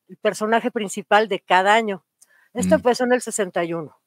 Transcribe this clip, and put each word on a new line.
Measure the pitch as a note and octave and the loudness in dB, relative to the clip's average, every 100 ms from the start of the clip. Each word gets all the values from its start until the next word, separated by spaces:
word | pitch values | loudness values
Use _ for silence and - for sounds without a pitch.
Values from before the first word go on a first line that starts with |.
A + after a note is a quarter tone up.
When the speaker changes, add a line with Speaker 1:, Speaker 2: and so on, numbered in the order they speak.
| _ | _
Speaker 1:
el | F#3 | -6
personaje | G#3+ F#3 G#3+ A3+ A3 | -4 -2 0 0 0
principal | A#3 G3+ - F#3 G#3 A3 | -4 -6 -8 0 2 2
de | F#3 | -2
cada | - F3+ F#3+ | 0 2 4
año. | A3 A3 F#3+ _ _ _ _ _ | 2 0 -6 _ _ _ _ _
Esto | A#3 F#3 D#4 | -6 2 2
Speaker 2:
Mm. | |
Speaker 1:
empezó | B3 A#3 | 2 0
en | B3 | 2
el | B3 | 0
sesenta | A3+ - F#3 F3+ | -2 -4 -4 -4
y | E3+ | -4
uno. | E3+ D3 - | -6 -8 -16